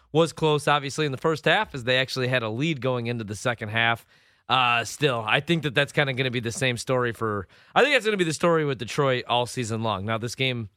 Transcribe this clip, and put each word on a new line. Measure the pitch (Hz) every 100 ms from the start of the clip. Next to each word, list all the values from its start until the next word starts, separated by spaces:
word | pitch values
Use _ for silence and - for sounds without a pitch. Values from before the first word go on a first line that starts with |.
| _
Was | 151 165
close, | - 156 147 147
obviously, | 147 139 156 151
in |
the | 131
first | 165 151
half | 160 185 214 139
as |
they | 117 127
actually | 131 131 123
had | 127
a | 110
lead | 113 160 143
going | 127 123 117
into | 120 104
the | 107
second | 127 117 104
half. | 117 117 117 - _ _ _ -
Uh, | 127 123 120 107
still, | - 143 120 107
I | 131
think | 151 165
that | 143 123
that's | 139
kinda | - 139
gonna | 127 131
be | 123
the | 113
same | - 131 120
story | - 127 120
for, | 110 113 101 - - - 185
I |
think | 269
that's | 269 208
gonna | 202
be |
the | 165
story | 147 175 160
with | 147 120
Detroit | 117 - 139 123 -
all | 120 120
season | 127 107 113
long. | 113 95 104
Now, | 113
this | 117
game | - 131 120 107